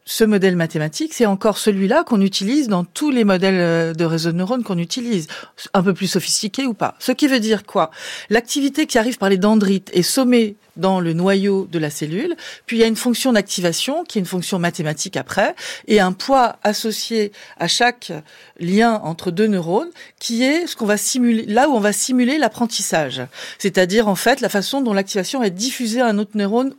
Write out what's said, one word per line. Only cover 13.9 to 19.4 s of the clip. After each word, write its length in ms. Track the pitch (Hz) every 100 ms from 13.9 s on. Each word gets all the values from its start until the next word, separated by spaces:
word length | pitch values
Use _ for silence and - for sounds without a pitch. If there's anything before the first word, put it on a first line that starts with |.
| 311 349
qui 120 | 214
est 40 |
une 40 | 175
fonction 320 | 185 165 190
mathématique 600 | 170 165 151 156 190 156
après, 360 | - - 247 359 - - -
et 120 | 208
un 140 | 185
poids 420 | 190 - 269 233 -
associé 680 | 208 208 226 208 - 226 208 - - -
à 80 | 170
chaque 460 | - 240 240 - 156 - - - -
lien 440 | 170 196 233 214
entre 280 | 156 165 190
deux 160 | 170